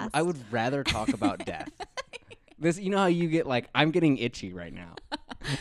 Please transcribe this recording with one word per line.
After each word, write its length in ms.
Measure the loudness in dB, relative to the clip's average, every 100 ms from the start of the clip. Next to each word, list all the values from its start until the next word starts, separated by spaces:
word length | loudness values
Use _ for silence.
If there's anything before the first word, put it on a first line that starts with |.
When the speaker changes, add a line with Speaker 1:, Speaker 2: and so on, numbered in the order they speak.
| -2
Speaker 1:
I 80 | 0
would 300 | 0 -2 -4
rather 320 | -2 0 0
talk 280 | -2 -2 -2
about 260 | 0 -2 -2
Speaker 2:
<laughs> 60 |
Speaker 1:
death. 280 | -8 -10 -12 -14 -14 -12 -14 -16 -20 -20 _ -2
This, 200 | -2 0
you 120 | 0
know 80 | 2
how 80 | 4
you 220 | 4 4
get, 180 | 2 2
like, 220 | 0 0
I'm 160 | 2 4
getting 260 | 6 4 4
itchy 340 | 0 -4 -10
right 200 | -10 -12
now. 220 | -12 -14 -18 -10 -10 -10 -12 -6 2